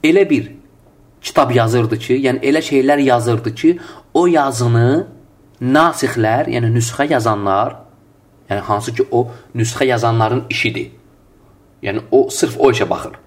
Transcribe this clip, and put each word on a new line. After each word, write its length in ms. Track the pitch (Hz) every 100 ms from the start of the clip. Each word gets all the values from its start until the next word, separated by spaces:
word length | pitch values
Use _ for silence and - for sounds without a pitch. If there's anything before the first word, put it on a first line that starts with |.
elə 200 | - 180 196
bir 220 | 135 - - - _ _ _ _ _
kitab 280 | - - 131
yazırdı 480 | 123 113 120 113 110
ki, 160 | - 127
yəni 200 | 131 123
elə 200 | 135 151
şeylər 400 | 156 139 131 143
yazırdı 520 | 139 123 117 113 117
ki, 240 | 113 160 175 - - -
o 120 | 156 180
yazını 800 | 165 139 120 120 117 120 147 190 - - _ _ _
nasixlər, 880 | 123 139 165 160 131 120 110 117 -
yəni 200 | 120 117
nüsxə 360 | 117 113 - 147
yazanlar, 680 | 143 113 104 101 98 113 - - _ _ _ _ _ _
yəni 100 | 101
hansı 340 | - 104 110
ki, 120 | 117 -
o 180 | 117 120 - -
nüsxə 320 | 120 113 - 131
yazanların 580 | 120 117 117 110 123 -
işidir. 400 | - 110 98 - - _ _ _ _ _ _ _ _
Yəni 200 | 104 107 -
o 180 | 131 -
sırf 280 | - - -
o 120 | 143
işə 200 | 117 92
baxır. 280 | 85 80 -